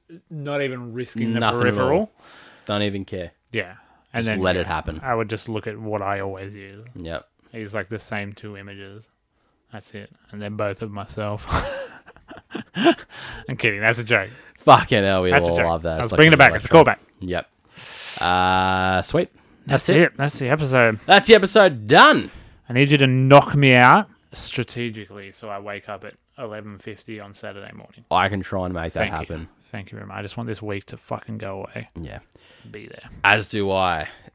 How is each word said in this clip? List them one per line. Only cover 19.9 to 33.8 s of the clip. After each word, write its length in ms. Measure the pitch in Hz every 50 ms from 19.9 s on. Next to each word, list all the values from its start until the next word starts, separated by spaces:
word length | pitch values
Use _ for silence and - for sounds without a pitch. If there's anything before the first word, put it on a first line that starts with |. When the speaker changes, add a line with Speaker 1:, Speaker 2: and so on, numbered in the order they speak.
| 160
Speaker 2:
it. 60 | 151 175
Speaker 1:
it. 140 | 143 - -
That's 200 | 139 143 - -
the 100 | 139 123
episode. 500 | 139 151 156 135 131 127 120 113 110 104 -
Speaker 2:
That's 200 | - 185 202 -
the 80 | - 226
episode 520 | 214 190 190 - 220 202 185 147 117 107 104
done. 420 | 139 180 247 302 294 156 95 92 - - - - - _ _ -
Speaker 1:
I 40 | 123
need 160 | 123 139 139
you 80 | 147 143
to 80 | 139
knock 480 | 131 127 131 131 131 139 143 - - -
me 200 | 143 139 135 127
out 340 | 123 123 127 151 196 208 - _ _ _ _ -
strategically 1000 | - - - - - 120 - - 120 120 120 107 110 104 95 101 104 98 98 95
so 160 | - - 107
I 100 | 101 101
wake 280 | 101 104 101 101 - -
up 160 | 104 98 107
at 100 | 104 - _ _ _ _ -
eleven 400 | 135 110 104 107 104 107 101 95
fifty 400 | - 113 104 98 _ - 113 107
on 120 | 101 101 98
Saturday 380 | - - 104 101 101 101 104 -
morning. 300 | 107 - - _ - 113 -
Speaker 2:
I 180 | - 90 92 95
can 140 | 104 98 92
try 240 | - - 95 92
and 80 | 90 92
make 180 | 85 82 82 -
that 60 | -
Speaker 1:
Thank 120 | 110 101 104
you. 40 | 80
Speaker 2:
happen. 300 | 80 - 85 78 82 - _ _ _
Speaker 1:
Thank 300 | _ - 110 98 - -
you 40 |
very 100 | 110 101
much. 120 | 101 98 101
I 40 | 101
just 140 | 101 -
want 100 | - 117
this 140 | 117 107 -
week 240 | 110 104 101 101 -
to 100 | - - -
fucking 400 | - - 117 110 - - 110 107
go 220 | 104 98 98 98 98
away. 240 | - - 117 113 - - 85
Speaker 2:
Yeah. 200 | 82 71 104 - _ _ _ _ _ _ _ _ _ 113
Speaker 1:
Be 160 | 110 107 -
there. 220 | - - - - - - - -
Speaker 2:
As 240 | 101 104 107 107 -
do 220 | - 107 101 98
I. 380 | 95 95